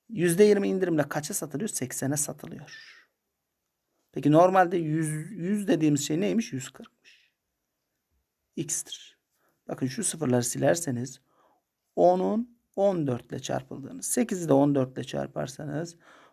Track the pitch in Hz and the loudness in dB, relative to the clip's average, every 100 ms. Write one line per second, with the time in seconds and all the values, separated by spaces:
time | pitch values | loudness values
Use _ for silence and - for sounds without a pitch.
0 | - 202 170 170 208 202 196 190 180 160 | -10 -2 2 6 6 6 2 0 0 0
1 | 147 156 147 208 156 135 214 - 120 - | 0 -4 -6 -6 -6 -6 -6 -6 -8 -4
2 | 131 147 - 147 - - 147 - - - | -4 -2 -4 -8 -14 -16 -18 -20 -20 -20
3 | _ _ _ _ _ _ _ _ _ _ | _ _ _ _ _ _ _ _ _ _
4 | _ 127 135 151 185 190 175 180 156 156 | _ -2 6 8 8 6 4 2 0 -2
5 | 156 151 170 196 175 208 196 165 156 147 | -2 -4 -8 -8 -4 -2 0 2 4 2
6 | - 156 202 202 226 131 - - 226 _ | 0 -2 0 -2 -4 -8 -10 -16 -20 _
7 | _ _ _ _ _ _ _ _ _ _ | _ _ _ _ _ _ _ _ _ _
8 | _ _ _ _ _ - - - - - | _ _ _ _ _ -10 -6 -6 -8 -16
9 | - _ _ _ _ _ - - 131 135 | -20 _ _ _ _ _ -14 -6 -4 -4
10 | 190 160 143 123 120 139 135 170 - 120 | -6 -2 0 0 0 0 0 0 -2 -6
11 | 131 - _ _ _ _ _ _ _ - | -8 -12 _ _ _ _ _ _ _ 4
12 | 175 185 185 214 247 _ _ - 202 180 | 4 4 0 -2 -6 _ _ 0 0 2
13 | 143 120 - 131 131 131 - - 135 - | -2 -4 -6 -10 -6 -6 -6 -14 -14 -10
14 | - - 226 185 165 139 143 143 131 - | -4 -2 -2 -2 2 4 4 2 -2 -6
15 | 131 139 135 151 147 - 151 147 170 - | -8 -8 -8 -8 -10 -10 -8 -8 -8 -14
16 | - - - | -20 -20 -20